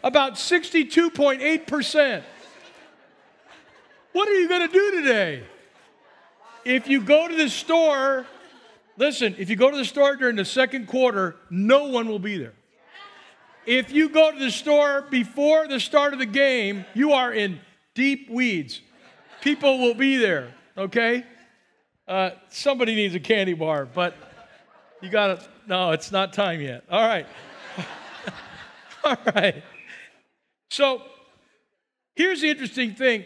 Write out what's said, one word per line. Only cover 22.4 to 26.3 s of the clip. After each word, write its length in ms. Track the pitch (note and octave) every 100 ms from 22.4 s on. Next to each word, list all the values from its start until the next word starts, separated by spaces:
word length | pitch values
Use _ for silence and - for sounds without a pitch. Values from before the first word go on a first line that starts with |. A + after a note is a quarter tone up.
| _
somebody 460 | - C#4 C4 A#3 A3
needs 200 | G3+ F3
a 40 |
candy 340 | C#3+ A3 F#3+
bar, 320 | E3 D#3+ D3+ C3
but 300 | C#3+ F3 - - - - - _ _ _ -
you 80 | F#3
gotta, 320 | G#3 G3+ F#3 - - -
no, 240 | F#3 F3+
it's 200 | D#3+ -
not 220 | G3 F#3+